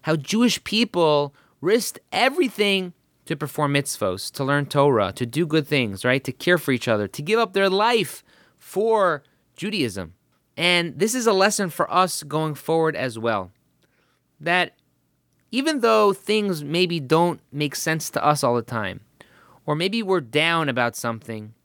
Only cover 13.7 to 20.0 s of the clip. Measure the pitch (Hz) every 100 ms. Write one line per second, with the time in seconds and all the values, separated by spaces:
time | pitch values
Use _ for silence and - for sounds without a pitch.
13.7 | _ _ _ _ _ _ _ 147 180 175
14.7 | _ _ _ _ _ _ _ _ 240 302
15.7 | 294 226 220 208 190 - 214 202 165 143
16.7 | 165 180 170 131 160 175 151 _ 143 147
17.7 | - 165 160 - - 147 147 131 120 113
18.7 | 117 98 - _ _ - _ _ _ -
19.7 | 151 185 226